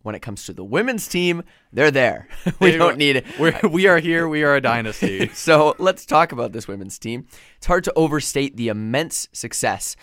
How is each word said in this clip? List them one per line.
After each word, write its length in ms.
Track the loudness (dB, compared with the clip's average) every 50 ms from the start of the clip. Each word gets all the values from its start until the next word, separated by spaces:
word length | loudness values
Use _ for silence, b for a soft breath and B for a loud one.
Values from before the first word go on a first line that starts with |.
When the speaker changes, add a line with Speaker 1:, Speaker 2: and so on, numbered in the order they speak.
| _
Speaker 1:
When 120 | -10 -10
it 80 | -10 -10
comes 240 | -12 -14 -12 -14
to 60 | -14 -14
the 120 | -14 -10
women's 420 | -4 -2 -2 0 0 -2 -4 -6 -4
team, 340 | -2 0 0 0 0 -2 -4 b b b b b b
they're 180 | 2 2 4
there. 380 | 4 4 2 2 0 -2 -10 -14 -14 -6 -6
<laughs> 160 | -6 -2 4
We 100 | 4 4
Speaker 2:
They 80 | 6 6
Speaker 1:
don't 160 | 4 2 2
Speaker 2:
are, 20 |
Speaker 1:
need 200 | 2 2 2 2
it. 100 | 0 -2 -4 -4 0
Speaker 2:
we're, 220 | 0 0 2 2 -2 0
we 180 | 2 4 4
are 120 | 6 4 4
here. 280 | 4 2 0 0 0 -2
We 160 | -2 0 2
are 100 | 2 2
a 80 | 2 2
dynasty. 680 | 2 0 0 -2 -4 -4 -4 -4 -4 -2 -2 -4 -4 -6
Speaker 1:
<laughs> 20 |
So 400 | -8 2 4 6 6 6 4 2 2
let's 280 | 0 0 0 -2 -4
talk 260 | 0 2 2 2 2 0
about 200 | -6 -6 -6 -6
this 160 | -10 -10 -10
women's 300 | -12 -12 -12 -14 -16 -12
team. 280 | -10 -10 -10 -10 -12 B B B B B B B
It's 80 | -2
hard 180 | 0 0 0 0
to 80 | 0 0
overstate 600 | 2 2 2 0 -2 -4 -2 -2 -2 -2 -2 -4
the 120 | -4 -4 -4
immense 600 | -4 -4 -4 -2 -2 -2 -2 -2 -6 -8 -10 -10 _
success 640 | -14 -12 -10 -8 -4 -2 -2 -2 -2 -6 -12 -12 B